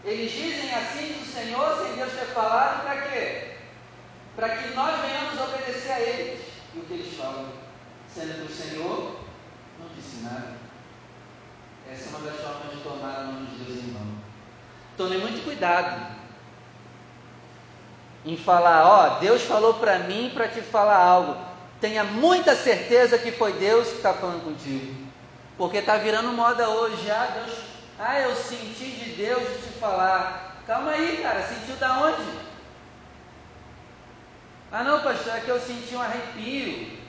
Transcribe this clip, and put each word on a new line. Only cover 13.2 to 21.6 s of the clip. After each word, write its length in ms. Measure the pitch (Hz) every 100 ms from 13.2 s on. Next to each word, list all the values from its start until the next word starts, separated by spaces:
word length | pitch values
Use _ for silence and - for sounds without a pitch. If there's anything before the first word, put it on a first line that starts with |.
| 135
nome 140 | 131 131
de 160 | 117 123
Deus 140 | 123
em 120 | 123
vão. 160 | 104 104 104 - - - - - - - -
Tome 200 | 185 185
muito 260 | 214 226
cuidado 760 | - 285 180 175 175 - 107 - - - - - - - - - - - - - - - - - - - - - 156
em 120 | 165
falar: 480 | 202 180 175 165 165
"Ó, 340 | 180 156 -
Deus 220 | 185 240
falou 300 | - 214 220 226
pra 240 | 226 185
mim 320 | 175 196 247
pra 140 | 285 226
te 140 | 233
falar 360 | 202 220 208 202
algo." 380 | 180 180 175 - - -